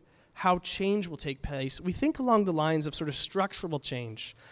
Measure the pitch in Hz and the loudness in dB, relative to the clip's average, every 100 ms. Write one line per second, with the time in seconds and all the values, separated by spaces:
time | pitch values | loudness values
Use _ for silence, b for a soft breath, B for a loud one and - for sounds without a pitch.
0 | _ b b - 185 180 - - 196 208 | _ b b -2 2 2 0 -2 2 2
1 | 175 147 151 135 - 139 135 - 180 165 | 0 -4 -6 -4 -4 -4 -2 -2 -2 0
2 | 294 311 254 220 196 160 156 160 151 - | 0 2 4 4 6 4 4 2 0 -2
3 | 151 131 - 196 190 - 180 147 - 127 | -2 -2 -2 0 0 -2 -4 -4 -4 -6
4 | 117 110 - - B | -6 -10 -12 -14 B